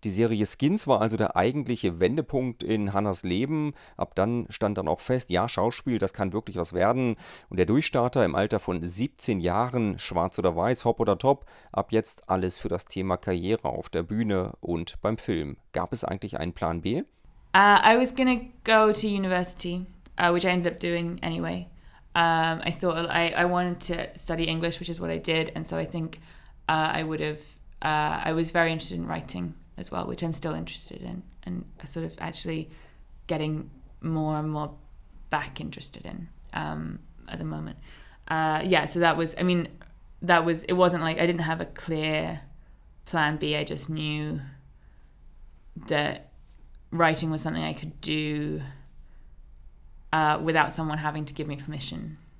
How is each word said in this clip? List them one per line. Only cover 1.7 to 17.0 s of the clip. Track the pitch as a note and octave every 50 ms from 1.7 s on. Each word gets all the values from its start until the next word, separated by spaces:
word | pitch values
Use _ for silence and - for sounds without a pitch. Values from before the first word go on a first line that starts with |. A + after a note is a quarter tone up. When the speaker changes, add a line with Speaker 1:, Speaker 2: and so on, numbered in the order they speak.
| B2 G#2+ - G2 E2+ E2
Speaker 1:
Wendepunkt | F#2 F#2 B2 D#3 C#3+ - - C#3 C3 B2+ A#2 -
in | - - A2 G#2+ G#2 G2+
Hannahs | G2 G2 G#2 G#2 F#2+ - -
Leben. | F#2 F2+ F#2+ B2 C#3 D#3 D#3 D3+ D3+ C#3+ - - - -
Ab | - - - -
dann | - F#2+ A2 A#2+ A#2+ A#2 -
stand | - - A2+ G2+ G#2 G2
dann | F#2 D2+
auch | D#2+ -
fest, | - - B2+ B2+ A#2+ -
ja, | F2 F2 G2 A#2
Schauspiel, | - - G2 A2+ A#2 - - - A#2+ G#2+
das | G2 F#2+
kann | - - G#2 F#2+ F2+
wirklich | G#2 - - F2+ F2
was | E2 - -
werden. | F2 F2+ G#2 A#2 B2+ C3 A#2+ A2+ - - - - - - _
Und | -
der | F2+ F2+
Durchstarter | E2 G#2+ C#3 D#3 - - C3+ A#2 B2+ - C#3 A2+
im | F2+ D#2
Alter | F#2+ G2 G#2+ - A2
von | - - F2+ E2+ E2
siebzehn | F2 F2 G2 A#2+ D3 _ - - - A2+ F#2+
Jahren, | E2 F2 F2 G2+ A#2+ B2 B2 B2+ A2+ G#2 F2+ E2+
schwarz | - - G2+ F2 E2+ F#2 - -
oder | F2+ F#2 E2 E2
weiß, | F2 A2+ B2+ - -
hopp | A#2+ A2+ -
oder | A#2 G#2 G2+ F2+
top, | - C3 C#3+ - - - - - - -
ab | - - G2 - -
jetzt | A2 G#2+ - - - - -
alles | F#2 F#2+ F#2 F#2 - -
für | - -
das | F2+ E2+ -
Thema | - - F#2+ F#2 F#2+ F2+
Karriere | F2+ - - F#2 F2 E2+ F#2 A2 A2+ - -
auf | B1 - - -
der | - E2 E2+
Bühne | E2 G#2 A2 A#2 G#2+ G2+ F#2 F2+ G2+ - -
und | - - F2 E2 E2 - - -
beim | - G#2 A2 A2
Film. | - - G#2+ E2 D#2 C#2+ C#2 - _ _
Gab | _ D2+ F2 - -
es | - -
eigentlich | - F#2 G2 - G2+ - -
einen | D#2 F2
Plan | E2+ - - F2 E2 E2+
B? | D#2+ F#2 A2+ D#3